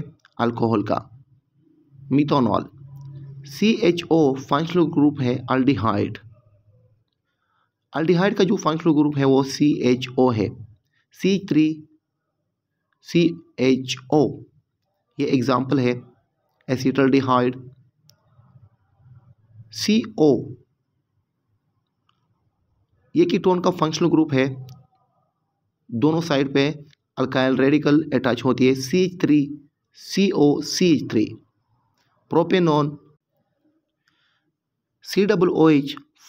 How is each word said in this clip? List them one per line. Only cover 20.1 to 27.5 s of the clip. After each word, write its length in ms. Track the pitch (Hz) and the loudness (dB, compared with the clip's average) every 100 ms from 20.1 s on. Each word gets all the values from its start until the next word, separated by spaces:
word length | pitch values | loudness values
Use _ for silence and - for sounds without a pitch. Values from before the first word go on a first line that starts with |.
| - 151 123 - - _ _ _ _ _ _ _ _ _ _ _ _ _ _ _ _ _ _ _ _ _ _ _ _ _ | 0 2 2 -2 -16 _ _ _ _ _ _ _ _ _ _ _ _ _ _ _ _ _ _ _ _ _ _ _ _ _
ये 100 | 294 349 | 0 2
कीटोन 340 | 202 185 180 | 2 0 0
का 100 | 180 | 0
फंक्शनल 360 | 175 156 151 170 | -2 -2 0 0
ग्रुप 220 | 160 156 | 2 2
है, 100 | 131 135 127 - - _ _ _ _ _ _ _ _ _ _ - | 0 0 -4 -14 -20 _ _ _ _ _ _ _ _ _ _ -12
दोनों 300 | 117 147 165 | -2 0 0
साइड 300 | 170 139 139 | -2 -2 0
पे 140 | 139 143 151 - _ _ - | 0 -2 -4 -14 _ _ -6
अल्काइल 380 | 135 135 131 | -4 0 0